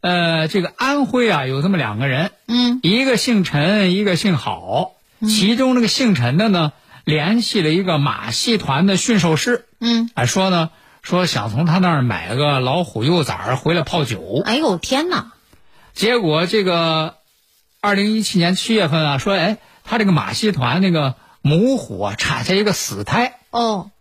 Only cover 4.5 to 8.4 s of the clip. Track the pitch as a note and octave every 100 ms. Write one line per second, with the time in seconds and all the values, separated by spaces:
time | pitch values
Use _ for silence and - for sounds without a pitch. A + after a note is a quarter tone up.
4.5 | F#2 F2+ A#2+ F#3 _ _ _ G#3+ G#3+ G3
5.5 | A#3 C4 B3+ A3+ - C4 E3 A#2+ C#3+ A3
6.5 | F#3 D3+ - _ - - D3+ D#3 A3+ A3+
7.5 | A3 D#3 E3 F#3 D#3 C#3 - - -